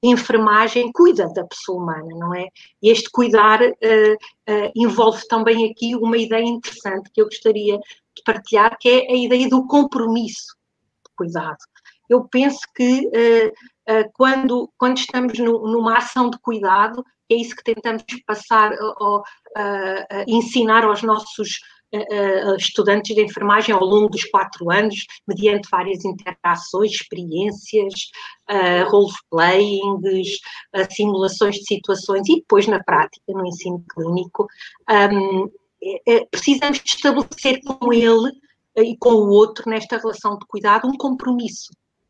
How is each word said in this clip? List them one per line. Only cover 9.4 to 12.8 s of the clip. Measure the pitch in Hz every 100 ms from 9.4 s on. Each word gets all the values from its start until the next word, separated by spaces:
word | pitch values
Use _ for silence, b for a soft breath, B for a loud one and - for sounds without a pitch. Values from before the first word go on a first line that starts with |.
| 262
do | 254 -
compromisso | 285 277 262 226 233 226 - - - _ _ _ _ _
de |
cuidado. | - 170 165 160 151 _ b b b -
Eu | 240
penso | - 254 277 277 -
que, | -